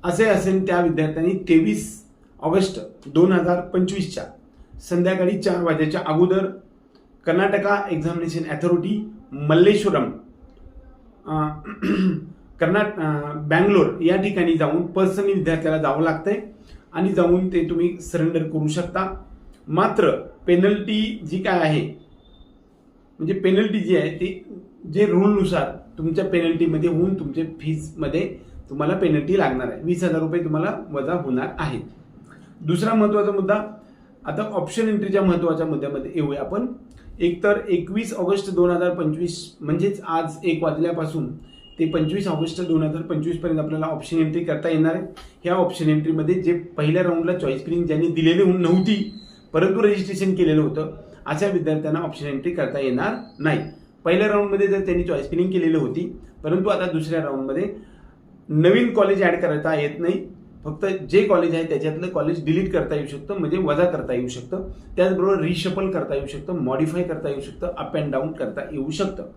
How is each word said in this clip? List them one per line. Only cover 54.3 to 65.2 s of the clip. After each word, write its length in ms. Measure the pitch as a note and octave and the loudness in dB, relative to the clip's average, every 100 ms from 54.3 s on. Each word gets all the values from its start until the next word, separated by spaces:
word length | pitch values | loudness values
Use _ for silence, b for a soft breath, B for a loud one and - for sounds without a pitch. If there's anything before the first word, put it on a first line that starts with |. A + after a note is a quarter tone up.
| G#3 G3+ G3 G3 | 2 2 2 2
जर 180 | G3 | 2
त्यांनी 200 | F#3 F3 | 0 0
चॉईस 260 | F3 C#3+ C3+ | 0 -2 -2
फिलिंग 200 | E3 F#3 | 0 0
केलेली 260 | F#3 D#3+ D#3+ | 2 2 2
होती, 420 | C3 D#3+ F3+ - B B | 0 -2 -6 -10 B B
परंतु 240 | D3+ F3+ F#3+ | -2 0 2
आता 220 | F3+ F3+ | 0 0
दुसऱ्या 320 | D#3+ D#3 D#3+ | -2 -2 -2
राऊंडमध्ये 520 | D3 C3+ C3+ C#3+ G3+ B B B B B - - - | -2 -4 -4 -4 -4 B B B B B -20 -20 -2
नवीन 440 | D3+ E3+ A3 A#3+ | 4 6 6 4
कॉलेज 300 | G#3 G3 F#3+ | 4 4 4
ॲड 180 | F3+ E3+ | 2 2
करता 400 | E3+ D3+ D#3+ D3+ | 0 0 0 0
येत 100 | D3 D#3 | -2 2
नाही, 300 | E3+ G3 - - - - | 2 2 -4 -16 -20 -12
फक्त 220 | D3+ D3+ G3 | -10 -4 -2
जे 380 | F#3 D3+ G3 | -2 4 4
कॉलेज 300 | G#3 F3+ E3+ | 6 4 4
आहे 100 | E3 | 0
त्याच्यातलं 440 | D#3+ C#3+ D#3 D#3 F3+ | 0 -2 -2 -4 -4
कॉलेज 360 | D#3 D3 E3+ | -2 -2 -2
डिलीट 280 | C#3+ E3+ F#3 | 0 0 2
करता 220 | E3 - | 0 0
येऊ 120 | D3 C#3 | -4 -4
शकतं, 320 | C#3+ - G3 | -10 -8 -4
म्हणजे 200 | D#3 F3+ | -2 0
वजा 260 | E3 D3 | 0 2
करता 280 | F3+ D#3 B2+ | 2 0 -4
येऊ 160 | B2 B2 | -4 -4
शकतं. 400 | B2 A#2+ - - B B - | -8 -8 -8 -8 B B 0
त्याचबरोबर 440 | F#3 F3+ | 2 4